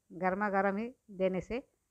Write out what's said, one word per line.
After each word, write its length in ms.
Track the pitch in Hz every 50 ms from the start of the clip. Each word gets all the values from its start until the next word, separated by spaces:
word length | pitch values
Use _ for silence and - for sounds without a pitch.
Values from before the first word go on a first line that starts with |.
| _ _ 190
गर्मा 360 | 160 185 185 185 202 214 208
गर्म 280 | 190 190 190 196 196
ही 140 | 202 233 247 269 _ _ -
देने 280 | 196 180 190 185 185 180
से 200 | 160 - 226 269 - _ _ _ _ _